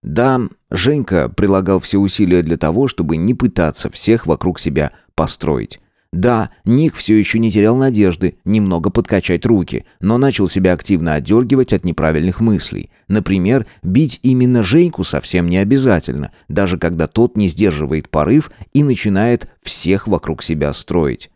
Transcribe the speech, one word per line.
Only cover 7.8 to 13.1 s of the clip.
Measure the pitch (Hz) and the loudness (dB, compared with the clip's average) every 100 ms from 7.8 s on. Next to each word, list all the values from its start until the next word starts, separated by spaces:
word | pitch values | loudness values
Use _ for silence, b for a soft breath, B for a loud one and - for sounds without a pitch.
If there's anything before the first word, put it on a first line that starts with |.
| 135 110 98 82 95 - | 2 2 2 2 -4 -4
немного | - 107 98 87 90 | -2 0 0 0 0
подкачать | 104 95 101 - 85 95 | -2 0 -2 0 -2 2
руки, | 101 80 60 b b | 0 0 -8 b b
но | 95 120 | -2 2
начал | 135 - 95 | 2 2 -2
себя | 98 92 | 2 2
активно | 87 - 92 82 | 0 0 -2 0
отдергивать | 76 - 110 127 135 127 | -2 2 2 2 0 2
от | 98 | 0
неправильных | 90 80 78 78 87 92 | -2 -2 0 0 -2 0
мыслей. | 113 98 - 92 - _ | 0 0 -2 -8 -12 _
Например, | - | -2